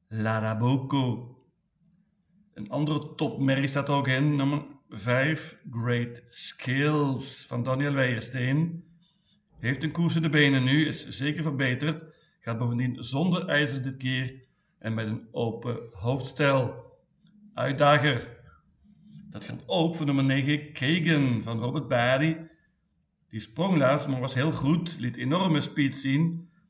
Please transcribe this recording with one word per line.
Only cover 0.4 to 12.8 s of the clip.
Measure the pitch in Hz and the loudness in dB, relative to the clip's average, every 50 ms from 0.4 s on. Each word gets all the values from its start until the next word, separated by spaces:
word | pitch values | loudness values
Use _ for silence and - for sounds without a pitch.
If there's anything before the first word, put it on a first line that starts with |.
| 110 110 107 107 120 123 139 127 135 - 143 139 131 123 107 - - - - - _ _ _ _ _ _ _ _ _ _ _ _ _ _ _ _ _ _ _ _ _ _ _ | 0 0 0 2 2 2 2 2 0 0 0 0 0 0 -2 -4 -8 -14 -18 -20 _ _ _ _ _ _ _ _ _ _ _ _ _ _ _ _ _ _ _ _ _ _ _
Een | - 104 - | -14 -10 -6
andere | 131 143 151 151 151 139 - - - | -2 -2 0 0 0 -2 -4 -6 -4
topmerrie | - 156 - - 135 135 135 135 139 139 | -4 -4 -4 -2 0 2 2 2 2 0
staat | 139 139 143 135 | 0 -2 -2 0
er | - 143 | 2 0
ook | 139 127 | 2 2
in, | 131 131 131 147 151 147 | 2 2 2 4 2 2
nummer | 139 135 143 147 147 147 - - - _ _ | 2 2 2 0 -2 -4 -8 -16 -20 _ _
vijf, | 113 104 95 123 120 131 135 156 160 147 - - - - - - | -16 -6 -2 0 2 4 4 2 0 -2 -6 -12 -16 -16 -16 -10
Great | 113 117 113 123 120 120 120 120 120 - - - | -8 -4 -2 0 0 0 0 -4 -6 -14 -18 -14
Skills | - - - - - - - 127 127 139 143 151 151 147 147 139 131 120 - - - - - | -10 -6 -6 -6 -6 -6 -4 -2 0 2 2 2 2 2 2 0 0 -2 -4 -6 -8 -10 -10
van | - 127 120 120 | -6 -6 -4 -2
Daniel | 131 131 135 143 143 139 | -2 0 0 0 0 2
Weijersteen. | 135 131 127 120 110 - - - 127 123 131 139 156 170 170 - - - - - _ _ _ _ _ _ _ _ _ _ _ _ - | 2 2 2 0 -2 -4 -6 -4 -2 0 0 2 2 0 0 -4 -8 -14 -18 -20 _ _ _ _ _ _ _ _ _ _ _ _ -6
Heeft | 117 123 135 - 165 | -4 -4 -2 -2 -4
een | 151 | -4
koers | - 170 170 156 123 | 0 0 0 2 2
in | 165 | 2
de | 156 156 | 0 2
benen | 143 151 147 139 135 131 127 | 4 6 6 6 6 4 4
nu, | 127 139 156 156 | 4 4 4 4
is | 143 - - - | 2 -2 -6 -8
zeker | - - - 135 147 151 175 151 | -10 -6 -4 -4 -2 -2 -2 -2
verbeterd. | 160 135 127 135 127 123 120 147 160 156 160 - - - _ _ _ _ _ | -2 -2 0 0 0 0 0 -2 -2 -4 -4 -10 -16 -20 _ _ _ _ _
Gaat | - 120 117 | -8 -6 -4
bovendien | 110 123 120 120 120 | -2 -2 0 0 0